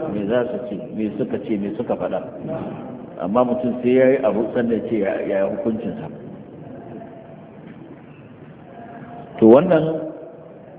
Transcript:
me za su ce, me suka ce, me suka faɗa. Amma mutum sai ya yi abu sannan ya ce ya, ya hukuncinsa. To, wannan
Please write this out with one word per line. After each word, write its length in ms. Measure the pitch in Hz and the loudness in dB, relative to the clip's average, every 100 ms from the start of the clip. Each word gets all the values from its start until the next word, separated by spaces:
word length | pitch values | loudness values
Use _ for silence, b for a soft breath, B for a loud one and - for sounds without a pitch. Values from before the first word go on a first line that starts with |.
| 82 | -4
me 140 | 101 101 | -4 0
za 200 | 123 120 | 0 0
su 100 | 104 | -4
ce, 120 | 120 98 - | -6 -8 -8
me 200 | 107 107 | -4 -4
suka 220 | - 120 107 | -2 -4 -4
ce, 200 | - 104 | -2 -2
me 160 | 101 | -2
suka 200 | 110 117 | -4 -4
faɗa. 280 | 92 90 90 82 - 80 - - - - - - | -2 -2 -4 -6 -10 -8 -6 -6 -8 -10 -12 -14
Amma 300 | - 90 117 | -8 0 2
mutum 300 | 123 120 123 - | 2 2 0 0
sai 120 | 123 | 4
ya 140 | 127 131 | 6 6
yi 100 | 127 | 6
abu 280 | 107 101 113 | 4 2 0
sannan 220 | 123 117 | 0 2
ya 160 | 107 98 | 0 0
ce 80 | 110 | 0
ya, 160 | 95 - | 0 0
ya 200 | 101 98 | 0 2
hukuncinsa. 640 | 98 104 113 110 98 - 76 - - - - - - - - - - - - - - - - - - - - - - - - - - - - - - - - | 2 0 -2 -2 -4 -6 -10 -12 -14 -16 -16 -16 -16 -16 -14 -14 -14 -16 -18 -18 -18 -18 -18 -18 -18 -18 -18 -20 -20 -20 -20 -20 -18 -18 -16 -16 -16 -16 -14
To, 140 | - 110 | 6 10
wannan 640 | 131 180 160 160 160 - - - - - - - | 10 10 4 2 -2 -6 -10 -16 -18 -18 -20 -20